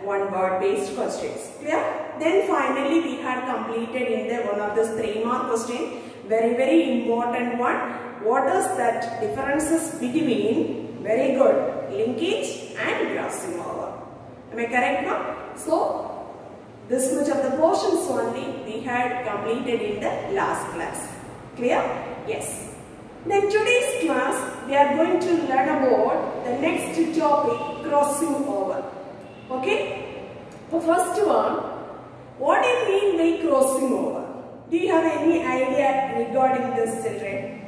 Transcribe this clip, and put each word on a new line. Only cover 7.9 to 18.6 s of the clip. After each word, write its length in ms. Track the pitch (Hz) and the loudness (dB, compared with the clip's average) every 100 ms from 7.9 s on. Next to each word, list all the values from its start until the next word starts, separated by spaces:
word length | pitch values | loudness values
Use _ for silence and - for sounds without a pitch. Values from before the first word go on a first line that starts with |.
| - - - | -8 -10 -4
What 220 | 214 262 269 370 | 2 4 4 2
is 100 | - 370 | 2 2
that 440 | 240 - - - | 2 0 -4 -4
differences 760 | 214 214 269 285 302 330 - - | -4 -2 0 0 2 2 0 -4
between, 1000 | 247 269 - 226 - - - - - - | 0 2 2 2 2 2 0 -2 -8 -8
very 320 | 190 220 - | 0 2 4
good, 580 | 262 269 - - - - | 6 6 6 2 -4 -4
linkage 840 | 196 226 247 349 - - - - - | -2 0 0 0 0 -2 -6 -10 -4
and 400 | - - - 131 | -2 0 -2 -2
crossing 420 | - - - 170 | -4 -6 -6 -6
over? 440 | - - - - - - - - - | -6 -6 -8 -10 -14 -16 -18 -18 -12
Am 80 | 226 | -6
I 60 | 233 | 0
correct, 380 | 247 247 - - | 2 2 0 0
ma'am? 500 | - - - - - | -2 -4 -8 -10 -10
So 720 | - 330 - - - - - - - - - - - | 0 2 2 -2 -6 -8 -12 -14 -16 -18 -18 -18 -2
this 220 | 254 262 - | 0 2 2
much 200 | 294 285 | 2 2
of 80 | |
the 140 | 262 311 | 0 2
portions 500 | 320 392 403 339 - | 4 4 2 2 0
only 560 | 240 226 240 - - | 0 -2 -4 -6 -8